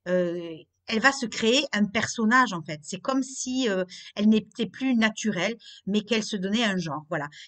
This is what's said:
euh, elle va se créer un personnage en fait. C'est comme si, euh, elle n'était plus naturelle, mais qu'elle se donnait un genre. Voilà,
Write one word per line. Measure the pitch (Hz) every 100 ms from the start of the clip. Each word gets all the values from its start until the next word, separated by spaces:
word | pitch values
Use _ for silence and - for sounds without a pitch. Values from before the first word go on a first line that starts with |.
| 175
euh, | 180 175 175 170 156 - _ -
elle | 220
va | 269
se | 269 233
créer | - 220 269 -
un | 208 190
personnage | 226 - - 214 254 240
en | 175
fait. | 156 151
C'est | - -
comme | - 269
si, | 262 262 254 254 233
euh, | 190 185 - - -
elle | 214
n'était | 214 214 - 185
plus | - 269 233
naturelle, | 220 214 220 180 180 - - - -
mais | 208
qu'elle | 202 226 202
se | 214
donnait | 190 226 220
un | 185
genre. | 160 151 151
Voilà, | 160 143 -